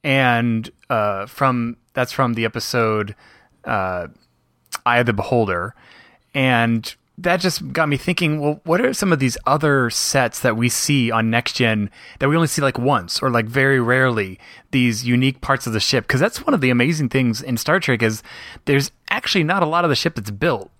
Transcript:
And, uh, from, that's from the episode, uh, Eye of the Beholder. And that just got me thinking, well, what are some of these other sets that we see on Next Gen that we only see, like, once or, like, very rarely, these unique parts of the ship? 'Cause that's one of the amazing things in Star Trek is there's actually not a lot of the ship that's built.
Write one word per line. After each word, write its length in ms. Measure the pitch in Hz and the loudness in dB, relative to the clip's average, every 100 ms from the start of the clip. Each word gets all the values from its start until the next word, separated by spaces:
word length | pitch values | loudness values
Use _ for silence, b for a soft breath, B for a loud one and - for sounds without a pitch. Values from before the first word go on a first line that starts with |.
And, 640 | 151 135 127 120 120 113 110 _ _ | 0 2 2 2 0 -2 -4 _ _
uh, 380 | 120 104 98 104 | -2 0 -2 -8
from, 500 | - 135 123 117 120 _ | -2 0 0 -4 -8 _
that's 200 | - 123 | -6 -4
from 220 | - 127 | -2 -2
the 100 | 117 | 0
episode, 720 | 113 117 - 127 113 107 104 101 b b b _ | -2 -4 -4 0 0 0 -4 -10 b b b _
uh, 420 | - 107 92 90 87 - _ _ _ _ _ - - | -4 -2 -2 -4 -8 -14 _ _ _ _ _ -6 0
Eye 120 | 120 | 2
of 80 | 120 | 2
the 60 | |
Beholder. 640 | 101 - 123 107 87 95 - B B B B _ | 0 0 0 0 -2 -6 -12 B B B B _
And 600 | 143 131 123 117 117 110 - _ - | -2 0 2 2 0 -4 -16 _ -6
that 220 | 175 180 | -2 0
just 320 | 180 - 143 | 0 -4 -6
got 160 | 131 156 | -2 0
me 80 | 139 | 0
thinking, 440 | - 175 165 151 | -2 -2 0 0
well, 200 | 147 151 | -2 -4
what 160 | - 175 | -2 0
are 140 | 254 | 0
some 180 | 262 196 | 0 0
of 60 | 156 | 2
these 180 | 131 - | 0 -2
other 460 | - 147 156 139 120 | 0 2 4 2 2
sets 500 | - - 139 123 - | -2 0 2 0 0
that 160 | 127 113 | -2 2
we 120 | 117 | 0
see 420 | - - 143 117 | 0 0 2 2
on 200 | 113 113 | 0 2
Next 240 | 117 - | 0 -2
Gen 360 | - 117 107 101 B B B | 0 0 0 -2 B B B
that 80 | 139 | 0
we 80 | 160 | 2
only 100 | 160 | 2
see, 160 | - | 0
like, 160 | 139 123 | -2 0
once 420 | 123 131 87 - | 0 0 -2 -4
or, 80 | 135 | 0
like, 180 | 120 113 | 0 0
very 340 | 127 135 135 | 0 2 2
rarely, 580 | 117 127 131 113 95 92 B B B | 2 2 2 2 -4 -8 B B B
these 340 | 131 123 110 | 2 2 2
unique 360 | 120 123 131 131 | 0 2 2 -2
parts 260 | - 135 - | -2 -2 0
of 60 | |
the 80 | 110 | -2
ship? 260 | - 131 - | 0 0 0
'Cause 140 | 131 | 0
that's 260 | 190 - - | 0 -2 0
one 80 | |
of 60 | 254 | 2
the 100 | 131 | 2
amazing 380 | 123 127 156 131 | 2 2 2 0
things 340 | 135 123 110 | 2 0 0
in 140 | - 120 | -4 -4
Star 240 | - 180 | 0 0
Trek 200 | - 120 | 2 0
is 220 | 113 110 - B B B - | 0 -2 -8 B B B 0
there's 260 | 139 139 _ - | 0 0 _ -6
actually 340 | - - 202 | -6 -2 0
not 200 | 156 196 | 0 0
a 20 | 160 | 0
lot 180 | 170 | 2
of 60 | 170 | 2
the 60 | 131 | 0
ship 180 | - | -2
that's 160 | - 101 | -4 -8
built. 400 | 98 165 117 - | -2 -2 -2 -6